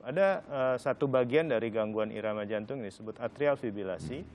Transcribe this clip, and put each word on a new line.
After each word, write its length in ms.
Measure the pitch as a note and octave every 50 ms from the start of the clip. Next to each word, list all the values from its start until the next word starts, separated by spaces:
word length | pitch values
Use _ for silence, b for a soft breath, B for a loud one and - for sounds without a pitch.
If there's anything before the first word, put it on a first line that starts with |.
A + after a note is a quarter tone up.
| -
Ada, 400 | B2 C#3+ F3+ G3 G3 F#3+ - -
eh, 300 | - C#3+ C3+ C3 C3 B2+ A#2+
satu 320 | - C#3 B2 - D3 C#3
bagian 400 | C3 B2+ B2+ A#2+ C3 D#3 E3 D#3
dari 240 | B2 A2 A2+ A#2 G#2
gangguan 400 | A2+ G#2+ G#2+ G#2+ A2 G#2+ A2 G#2+
irama 320 | G#2+ G#2 G#2+ G#2+ G#2+ G#2
jantung 320 | G2+ A2 G#2 G#2+ G#2+ C#3 C#3
yang 80 | A2
disebut 320 | G2 - - A#2 G#2+ G#2 -
atrial 400 | A#2+ A2 - - D3 D3 C#3 C3+
fibrillasi. 640 | - A2+ G2 G#2 G2 F#2 F2+ D#2 D#2 - B2+ D3+ G3 -